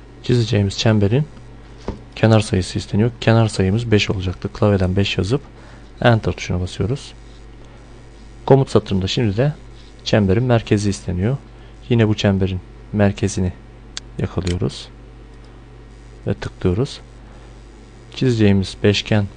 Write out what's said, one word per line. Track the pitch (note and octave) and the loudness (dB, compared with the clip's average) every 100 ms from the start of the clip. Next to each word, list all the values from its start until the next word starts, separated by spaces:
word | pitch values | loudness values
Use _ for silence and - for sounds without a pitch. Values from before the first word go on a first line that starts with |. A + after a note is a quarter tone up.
| - - | -20 -14
çizeceğimiz | - B2 G#2+ G#2 G2 - | -2 0 2 0 0 0
çemberin | A2+ G#2+ G2+ B2+ D3+ - - - - - - - - - | 0 2 2 0 -2 -10 -20 -20 -20 -16 -14 -14 -14 0
kenar | A2 A2 | 4 4
sayısı | - F#2+ F2+ G2 | 4 -2 -2 -6
isteniyor. | - G2 A#2+ A#2+ | -4 0 0 0
Kenar | - A2+ A2 | 2 4 4
sayımız | - F#2+ A2 A#2 | 2 0 0 2
beş | G#2 - | 0 2
olacaktı. | G2 F#2 - G2+ | -4 -4 -6 -8
Klavyeden | - G#2 G2 F#2 F#2+ | 0 2 2 2 0
beş | G2 - | 0 -2
yazıp | F#2+ D3 - - - - - - | -2 -2 -6 -20 -20 -20 -20 -2
Enter | B2 A2 F#2+ | 2 2 0
tuşuna | - - F2+ | -6 -6 -4
basıyoruz. | F2+ - G2+ C#3+ - - - - - - - - - - - - - - - | -6 -4 -4 -4 -10 -20 -20 -20 -20 -20 -20 -20 -20 -20 -20 -20 -20 -10 2
Komut | C#3 C3 | 2 4
satırında | G#2+ - G2 F#2+ | -2 0 -4 -2
şimdi | - A2 G2 | -2 -2 0
de | D3 - - - - - | -2 -4 -16 -20 -20 -14
çemberin | - A#2 F#2+ G2 | -2 2 2 2
merkezi | B2+ A#2 - G#2+ G2+ | 2 0 2 0 0
isteniyor. | F#2+ - F2+ G#2 C3+ - - - - - | -4 -6 -2 -2 -4 -8 -20 -20 -16 -2
Yine | A#2 G#2+ | 2 2
bu | G#2+ | 2
çemberin | G#2 F#2+ F#2+ F#2 - - - | 2 2 0 -4 -10 -20 -8
merkezini | G#2+ G2+ G2+ G2 - F2+ - - - - - - - | 0 2 2 -4 -2 -4 -6 -20 -20 -18 -18 -14 -8
yakalıyoruz | - - F2 F2 C#3 - - - - - - - - - - - - - - - A2+ | -6 -4 -4 -2 -4 -6 -16 -20 -20 -20 -20 -20 -20 -20 -20 -20 -20 -20 -20 -12 -8
ve | |
tıklıyoruz. | G#2 - - F#2 F#2 C#3 - - - - - - - - - - - - - | -8 -10 -6 -2 -2 -4 -8 -18 -20 -20 -20 -20 -20 -20 -20 -20 -20 -18 -4
Çizeceğimiz | C3 A2+ G#2 G2 F#2+ - | -2 2 4 2 0 0
beşgen | G#2 G2 - G#2+ G2+ | 0 0 0 -2 -2